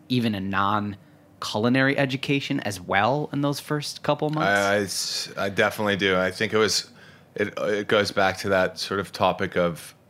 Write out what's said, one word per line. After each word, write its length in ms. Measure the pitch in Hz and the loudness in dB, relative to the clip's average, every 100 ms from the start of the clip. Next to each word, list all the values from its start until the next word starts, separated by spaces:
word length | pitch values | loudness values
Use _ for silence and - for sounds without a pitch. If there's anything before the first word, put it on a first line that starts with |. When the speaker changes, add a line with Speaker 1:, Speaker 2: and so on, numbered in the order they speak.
| - | -4
Speaker 1:
even 280 | 123 117 104 | 0 0 -2
a 40 | |
non-culinary 1600 | 95 98 98 104 104 104 - - - - - 107 117 131 135 139 | -2 0 0 0 -2 -8 -16 -20 -20 -12 -6 0 2 4 2 2
education 640 | 139 135 - 139 - 139 | 0 -2 -2 -2 -2 -4
as 180 | 107 95 | -4 -6
well 500 | 87 95 107 143 151 | -2 2 2 2 -2
in 80 | 143 | -2
those 180 | 143 139 | -2 -2
first 440 | - 151 143 - | -4 -4 -6 -6
couple 260 | - 147 151 | -2 0 -2
months"? 180 | 156 160 | 0 2
Speaker 2:
I, 280 | 202 101 101 | 4 4 2
I 40 | |
s-, 500 | 98 - - - - - | 0 -4 -4 -6 -6 -6
I 140 | 101 | -2
definitely 480 | 95 104 - 107 101 | 2 2 2 0 2
do. 180 | 98 92 | 2 4
I 160 | 92 | 2
think 220 | 92 110 | 0 0
it 40 | 110 | 2
was, 320 | 107 - - - - - - - | 2 2 -4 -12 -20 -20 -12 -4
it, 180 | 101 - | -4 -2
it 300 | - 104 104 | -2 -2 2
goes 240 | 110 98 | 2 2
back 260 | - 95 92 | 2 0 0
to 100 | 101 | 0
that 300 | 95 92 - | 2 2 -2
sort 200 | - 98 | -4 -4
of 120 | 92 | -4
topic 440 | - 95 87 95 - | 0 0 0 -2 0
of, 400 | 87 80 - - _ | 0 -2 -10 -20 _